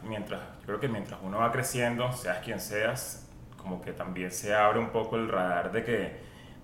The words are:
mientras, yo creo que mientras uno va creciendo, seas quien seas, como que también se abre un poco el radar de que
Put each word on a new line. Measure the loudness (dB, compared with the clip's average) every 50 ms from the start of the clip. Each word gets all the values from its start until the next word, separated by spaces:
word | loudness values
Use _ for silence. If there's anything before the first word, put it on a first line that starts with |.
| -8
mientras, | -6 -6 -6 -4 -6 -6 -8 -8 -10 -14 -12
yo | -6
creo | -4 -4 -2
que | 0 0
mientras | -2 -2 -4 -6 -8 -8 -6
uno | -4 0 2
va | 2 4 4
creciendo, | 2 0 0 0 2 2 2 2 2 0 0 0
seas | -2 -2 -2 -2 -2 -2
quien | -4 -4 -4
seas, | -4 -2 0 2 2 2 2 0 -4 -6 -8 -12 -14 -16 -16 -18 -18 -18 -16
como | -10 -6 -6 -6 -4 -6
que | -6 -6
también | -6 -4 -4 -2 -2 -2 -2 -2
se | -2 2 4 6
abre | 8 8 8 8 6
un | 2 2
poco | 2 0 0 2 0
el | 0 0 2
radar | 2 2 4 4 4 2 2 2
de | 0 0 0
que | 2 2 2 0 0 -4 -8 -14 -16 -16 -18 -18 -18 -18 -14